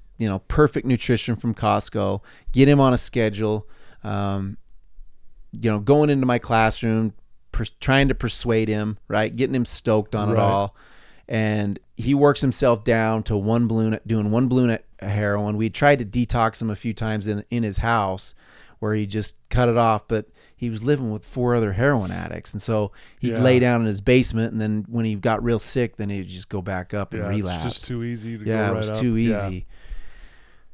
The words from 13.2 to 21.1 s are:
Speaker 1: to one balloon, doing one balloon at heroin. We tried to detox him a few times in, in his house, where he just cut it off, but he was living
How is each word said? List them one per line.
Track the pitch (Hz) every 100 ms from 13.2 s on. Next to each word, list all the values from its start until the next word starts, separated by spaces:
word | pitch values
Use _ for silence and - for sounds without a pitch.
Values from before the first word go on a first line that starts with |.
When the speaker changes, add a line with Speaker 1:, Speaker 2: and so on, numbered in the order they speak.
Speaker 1:
to | 110 104
one | 101 117 117
balloon, | 113 110 110 -
doing | 110 104
one | 113 131
balloon | 127 123
at | 113 - -
heroin. | 101 104 104 104 104 104
We | 110
tried | - 143 139
to | 104
detox | 123 120 123 113 -
him | 113
a | 101
few | 117
times | 104 113 107 101
in, | 104 -
in | 120
his | 107 92
house, | 117 117 98 92 - - - - - -
where | 107
he | 107 101
just | 107 101 - -
cut | 123 120
it | 117
off, | 113 107 -
but | 110 - _ _ -
he | 120
was | 110
living | 117 147 120